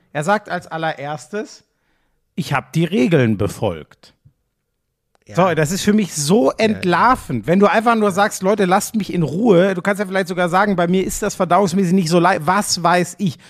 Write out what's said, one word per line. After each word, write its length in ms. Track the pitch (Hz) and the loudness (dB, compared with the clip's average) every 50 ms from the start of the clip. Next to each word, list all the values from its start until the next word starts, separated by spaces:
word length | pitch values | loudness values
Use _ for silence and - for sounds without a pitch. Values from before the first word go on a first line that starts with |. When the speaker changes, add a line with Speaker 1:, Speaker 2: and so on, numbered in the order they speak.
| _ _ | _ _
Speaker 1:
er 120 | - 147 151 | -10 -6 -2
sagt 240 | 180 208 208 208 | -2 -2 -2 -2
als 200 | - 170 180 - | -6 -10 -10 -10
allererstes, 960 | - 160 160 160 160 147 - 139 147 151 151 - - - 208 220 - - - _ _ _ _ _ _ _ _ _ _ _ _ _ _ _ | -10 -10 -8 -6 -6 -6 -8 -10 -10 -10 -12 -12 -12 -10 -10 -10 -12 -16 -20 _ _ _ _ _ _ _ _ _ _ _ _ _ _ _
„Ich 180 | - - - 151 | -8 -6 -4 -4
hab 180 | 131 127 - | -4 -4 -4
die 140 | - 160 170 | -2 -2 -2
Regeln 520 | 156 180 226 254 214 165 143 123 113 110 90 | 0 0 0 2 2 2 2 2 2 0 0
befolgt.“ 760 | 104 92 - - - 104 85 78 73 - _ _ _ _ _ _ _ _ _ _ _ _ _ _ _ _ _ _ _ _ _ _ _ _ _ _ _ | -2 -4 -4 -4 -4 -4 -4 -6 -12 -18 _ _ _ _ _ _ _ _ _ _ _ _ _ _ _ _ _ _ _ _ _ _ _ _ _ _ _
Speaker 2:
Ja. 100 | - 107 | -6 -2
Speaker 1:
So, 180 | 160 185 190 165 | 0 0 2 2
das 160 | 156 156 143 | 0 0 0
ist 120 | 190 185 - | -2 -2 0
für 100 | 208 208 | 2 2
mich 200 | 214 208 165 - | 2 0 -2 -4
so 380 | 156 147 139 190 233 262 269 | -4 0 2 2 4 4 2
Speaker 2:
Ja, 60 | - - | 0 0
ja. 60 | 220 220 220 | 0 0 0
Speaker 1:
entlarvend. 720 | 185 196 180 175 165 202 233 254 247 - - 143 113 - | -2 -2 0 2 2 4 2 2 0 -2 -6 -6 -4 -2
Wenn 120 | - 170 196 | 0 2 4
du 80 | 202 | 4
einfach 280 | 190 170 220 220 240 233 | 4 2 2 2 2 2
nur 160 | 226 214 208 | 2 2 0
sagst, 320 | 170 190 202 214 - - 185 | 2 0 0 0 -2 -2 -2
„Leute, 220 | 185 214 208 196 | 0 0 0 2
lasst 300 | 175 185 208 - - - | 2 2 0 0 -2 -4
mich 160 | 220 190 - - | -6 -4 -4 -2
in 100 | 175 160 | -2 -2
Ruhe“, 500 | 131 139 180 233 240 185 165 185 202 190 | -2 -2 0 2 4 4 4 4 2 0
du 80 | 175 | -2
kannst 200 | 165 196 208 185 | -2 -2 -2 -2
ja 40 | 208 | -4
vielleicht 220 | 185 190 190 190 | -4 -2 -2 -2
sogar 220 | 160 185 170 180 170 | -2 -2 -2 -2 0
sagen, 260 | 165 185 208 208 196 | 2 2 2 2 0
„Bei 100 | 170 175 | 0 0
mir 180 | 175 185 190 190 | 2 2 0 0
ist 160 | 220 - - 220 | -2 -4 -4 -6
das 100 | 202 - | -4 -4
verdauungsmäßig 580 | - 190 165 175 185 208 180 160 196 196 165 180 | -2 0 2 2 2 2 2 0 0 0 2 2
nicht 160 | 196 180 156 | 2 2 2
so 100 | 175 175 | 2 2
leicht“, 260 | 170 180 196 202 151 | 4 2 2 0 0
was 380 | 156 185 202 202 - - 185 170 | 0 0 0 -2 -2 -4 -2 0
weiß 320 | 170 175 180 175 - - - | 2 2 2 0 -2 -4 -4
ich. 180 | 202 175 - - - | -4 -4 -4 -6 -12